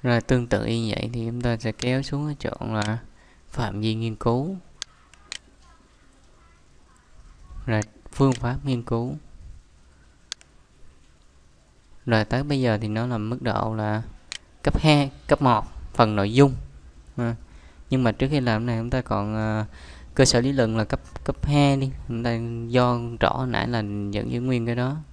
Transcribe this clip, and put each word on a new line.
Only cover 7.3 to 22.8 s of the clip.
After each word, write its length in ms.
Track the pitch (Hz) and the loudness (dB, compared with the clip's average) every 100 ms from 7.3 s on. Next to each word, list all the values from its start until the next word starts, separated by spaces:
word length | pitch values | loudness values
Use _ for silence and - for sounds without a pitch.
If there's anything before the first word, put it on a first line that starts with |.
| - - - - | -20 -16 -10 -2
Rồi, 140 | 110 107 - - | 0 -2 -10 -18
phương 200 | - 135 | 2 2
pháp 320 | 123 120 131 | 4 -2 -4
nghiên 180 | 139 123 | -2 -4
cứu. 340 | 113 117 120 151 - - - - - - - - - _ _ - - - - - - - - _ - - _ _ _ _ _ - - | -2 -2 -2 -8 -12 -20 -18 -18 -20 -20 -20 -20 -20 _ _ -18 -18 -20 -20 -20 -20 -20 -20 _ -20 -20 _ _ _ _ _ -12 2
Rồi, 180 | 113 | 2
tới 180 | 104 123 | 4 0
bây 180 | 147 139 | 0 2
giờ 180 | 127 107 | 2 2
thì 80 | 110 | 0
nó 180 | 110 123 | -2 -2
là 120 | 120 | -2
mức 240 | 107 123 | -4 -4
độ 320 | 123 101 110 | -2 0 0
là 280 | 110 107 107 113 - - - - - | -2 -2 -2 -4 -14 -14 -14 -14 -4
cấp 180 | - - | -2 2
hai, 300 | 156 147 139 - - | 4 4 4 -6 0
cấp 140 | 147 | 2
một, 220 | 135 110 - - - | 4 4 0 -10 -12
phần 240 | - 113 104 | 2 4 4
nội 160 | 98 | 2
dung. 220 | 120 139 127 - - - - - - | 6 6 4 -10 -18 -20 -20 -14 -4
À, 180 | 117 117 - - - - - | -4 -4 -10 -20 -20 -20 -2
nhưng 140 | 131 | 2
mà 80 | 123 | 2
trước 160 | 107 139 | 2 2
khi 100 | 147 | 2
làm 260 | 123 110 120 | 2 0 0
này, 120 | 113 | -2
chúng 120 | 113 | 0
ta 120 | 131 | -2
còn, 340 | - 104 104 110 | 0 -2 0 -2
à, 300 | 110 107 107 - - - - | 0 0 -4 -8 -18 -18 -8
cơ 100 | - | 4
sở 160 | 127 120 | 6 6
lý 120 | 127 | 2
luận 240 | 139 113 110 | 2 2 2
là 80 | |
cấp, 160 | 107 - - - | 0 -2 -6 -8
cấp 220 | - - 143 | -6 -4 2
hai 300 | 147 143 135 | 4 6 4
đi. 140 | 135 135 - | 0 -4 -6
Chúng 140 | 117 | -4
ta 160 | 120 117 117 117 117 | -2 -2 -4 -6 0
do 300 | 123 | 4